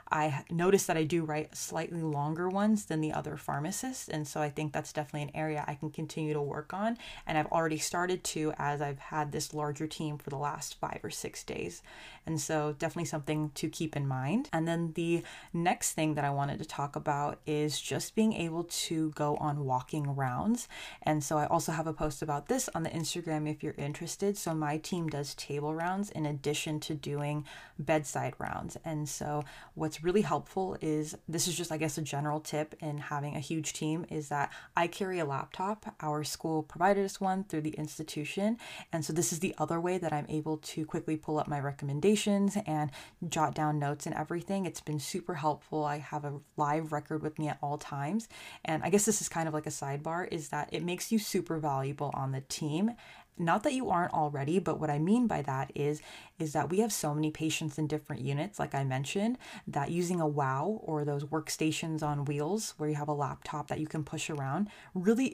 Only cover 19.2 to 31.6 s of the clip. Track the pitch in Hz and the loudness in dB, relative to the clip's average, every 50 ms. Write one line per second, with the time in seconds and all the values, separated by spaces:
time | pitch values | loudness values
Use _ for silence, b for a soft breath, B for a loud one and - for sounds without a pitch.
19.2 | 151 147 151 - - 151 143 147 143 131 127 131 - - - 156 147 143 139 139 | 2 2 2 2 2 0 0 0 2 2 2 0 0 -2 -2 -2 0 0 0 0
20.2 | 135 127 123 139 170 208 240 233 - - B B B B B B B 151 156 151 | 0 0 0 2 2 2 2 2 0 -6 B B B B B B B 2 2 2
21.2 | 143 - 160 151 147 - - 165 - - 160 143 131 160 151 - 156 151 - - | 2 2 2 2 4 4 4 4 4 2 0 0 0 -2 0 0 0 -2 0 -2
22.2 | 156 151 143 143 - - 247 262 - - - 170 160 - - 170 160 - - 175 | -2 -2 -2 0 0 2 2 2 2 0 0 -2 0 0 -2 -2 -2 -2 -4 -4
23.2 | 170 165 156 151 151 151 151 147 156 151 - - 147 143 151 - 170 165 - - | -2 0 0 0 0 0 -2 -2 -4 -4 -4 -2 -2 -4 -4 -4 -6 -6 -2 0
24.2 | 196 202 202 - - 175 160 156 156 147 147 156 - - 185 175 165 156 147 143 | 2 2 2 2 0 0 0 0 2 0 0 -2 -2 -2 -2 0 0 0 0 -2
25.2 | 147 143 - - - - 143 143 147 151 156 165 165 180 185 196 202 208 - 156 | -2 -4 -6 -8 -6 -4 -4 -2 0 0 0 0 0 0 0 0 -2 -2 -2 -2
26.2 | 156 147 147 139 - 143 151 - - 160 151 151 - - 156 143 - 147 143 147 | -2 0 -2 0 0 0 0 0 0 -2 -2 -2 -2 -4 -4 -4 -4 -4 -2 -2
27.2 | 147 147 147 151 143 B B B B B B B 147 - - - 143 - - 135 | 0 0 -2 -2 -4 B B B B B B B 0 2 2 2 2 0 -2 -2
28.2 | 127 127 - - - - - - - 170 - - - 165 156 151 151 143 - - | -2 -2 -4 -4 -6 -4 -4 -4 -6 -6 -8 -8 -6 -4 -2 -2 -2 -4 -4 -4
29.2 | - 147 147 147 147 B B B B B B B 160 156 156 - 156 180 180 214 | -4 -2 -2 -2 -2 B B B B B B B -2 -2 -2 -2 2 4 4 4
30.2 | 208 143 160 147 - - - 196 190 185 - - - 156 151 151 151 156 202 - | 4 4 2 0 0 -2 -2 -2 -2 -2 -2 -2 0 0 2 2 0 -2 -6 -10
31.2 | - - 156 165 - 185 151 165 | -6 -2 0 0 2 2 0 0